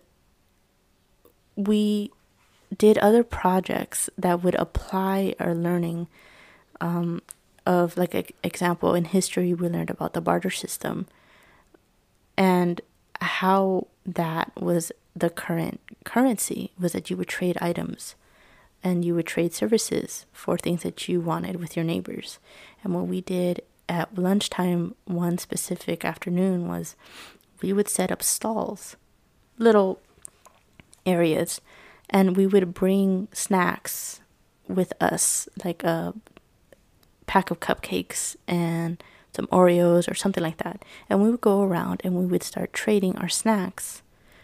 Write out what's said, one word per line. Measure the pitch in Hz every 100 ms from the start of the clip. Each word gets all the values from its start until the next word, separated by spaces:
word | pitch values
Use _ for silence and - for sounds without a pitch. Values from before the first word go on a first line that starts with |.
| _ _ _ _ _ _ _ _ _ _ _ _ - _ _ -
we | 202 214 208 208 208 - _ _ _ _ _ 196
did | 214 214
other | 208 233
projects | 233 - 185 185 180 - - - - -
that | 185 175
would | 180 -
apply | - - - 190 190 196 190 -
our | 180
learning, | 170 170 175 170 170 170 _ - - - _ _ -
um, | 170 170 170 170 - - _ _ -
of, | 180 175 175
like, | 180 -
e-, | 180 -
example, | 175 - 175 175 180 175
in | 165
history, | 190 180 - 180
we | 175 175
learned | 170 165
about | 180 165
the | 175
barter | 170 175 185
system | - - - - - 190 _ _ _ _ _ _ _ _ _ _ _ _ -
and | 190 180 175 175 - _ _ -
how | 180 - 190 196 190 185 - _ -
that | 175 165 160 - -
was | 175 175 165 - _ -
the | 170
current | - - 165 165 - - -
currency, | - 226 262 208 - - 190 -
was | 175
that | 185 -
you | 180
would | 180
trade | - 180 170
items | 175 170 170 - - - _ _ _ _ _ _
and | 185 175 175
you | 170
would | 165
trade | - 170
services | - 214 220 - - - - -
for | - - 180
things | 170 170
that | 175 - -
you | 180
wanted | 165 160 175 175
with | 165 -
your | 165
neighbors. | 165 180 - - - _ - - _
And | 196
what | 175 180
we | 185
did | 180 180 180 175 - _ -
at | 170 - 196
lunchtime | 180 202 - - 180 175 175 - -
one | 175 175 175
specific | - - - 175 - 170
afternoon | - 175 - 175 190 180 175
was | 175 165 - - - - - _ _
we | 196
would | 196 202
set | - 185
up | -
stalls, | - - 220 220 - 202 - - _ _ _ _ _ -
little | 226 208 190 185 _ _ - _ _ _ _ _ - _ -
areas, | 175 170 151 170 - - - - - _
and | 196 190 185
we | 196
would | 202 185
bring | 175 190 196 190 185 214
snacks | - - 190 180 - - - - - _ _ _ _ -
with | 185 185 -
us, | - 160 - - - -
like | 185 170
a | 180 165 175 214 - - _ _ _ - _ _ _ _ -
pack | 196 185
of | 170
cupcakes | - - - 180 180 - - - -
and | 180 170 165 165 175 - - _
some | - -
Oreos | 185 180 175 175 175 175
or |
something | 185 196 190
like | 165 165
that. | 175 - - - -
And | 196
we | 214
would | 240
go | 220 196
around | 196 170 - 180
and | 185 180
we | 180
would | 180
start | - - -
trading | - - 208 190 -
our | 175
snacks | - 220 214 185 - - - _ _ _ -